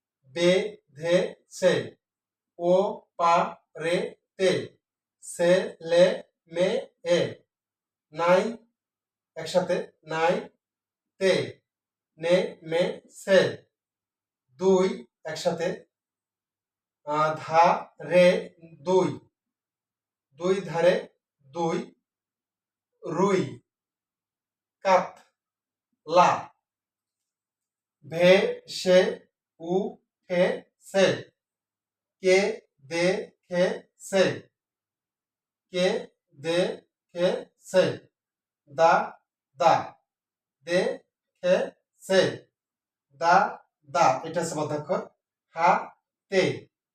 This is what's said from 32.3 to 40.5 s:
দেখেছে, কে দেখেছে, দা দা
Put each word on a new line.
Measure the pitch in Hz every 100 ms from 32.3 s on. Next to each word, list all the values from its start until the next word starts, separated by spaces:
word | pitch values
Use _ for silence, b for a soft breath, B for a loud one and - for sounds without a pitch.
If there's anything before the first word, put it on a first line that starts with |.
| 190 214 - _ _ 135
দেখেছে, | 170 180 190 - _ - 180 180 - - _ - 190 170 113 - _ _ _ _ _ _ _ _ _ _ _ _
কে | 180 185 240 - _ _ 139
দেখেছে, | 156 175 208 - _ _ _ 175 180 - - _ - 185 - - _ _ _ _ _ _ _
দা | 143 165 196 - - _ _ _
দা | 131 165 - - - _ _ _ _ _